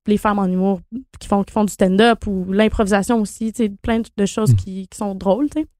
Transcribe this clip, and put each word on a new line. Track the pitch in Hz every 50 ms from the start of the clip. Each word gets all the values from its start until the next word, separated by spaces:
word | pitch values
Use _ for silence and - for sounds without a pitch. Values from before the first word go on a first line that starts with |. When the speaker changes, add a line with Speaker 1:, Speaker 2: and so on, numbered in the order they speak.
| -
Speaker 1:
les | - 208
femmes | 202 - 214 202 202
en | 196
humour | 185 185 185 185 196 196 175 175 - 220 254 269 _ - -
qui | -
font, | - 208 202 196
qui | - -
font | - 214
du | 190
stand-up | - - 208 185 185 190 226 240 226 - -
ou | 208 196 190 180 185
l'improvisation | 190 202 220 220 - - 220 185 208 202 185 - 240 226
aussi, | 208 196 - - 226 226 208
tu | - 233
sais, | 208 202 - -
plein | - 226 226
de | 220 - - - 202
choses | 190 - - 214 226 233
Speaker 2:
Mm. |
Speaker 1:
qui, | - - 196 185 190 190
qui | - -
sont | - 220 202 196
drôles, | 185 185 196 185 226 294 294
tu | - 311
sais. | 311 - _